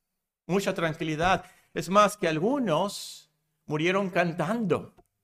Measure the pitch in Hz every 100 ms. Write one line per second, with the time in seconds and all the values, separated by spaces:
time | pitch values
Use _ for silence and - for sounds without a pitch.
0 | _ _ _ _ - 185 196 190 165 151
1 | 160 151 175 180 - _ _ 170 165 202
2 | 202 - 175 156 196 285 226 156 202 -
3 | - - - _ _ _ - 151 170 190
4 | 196 180 175 156 156 233 202 131 - -
5 | _ _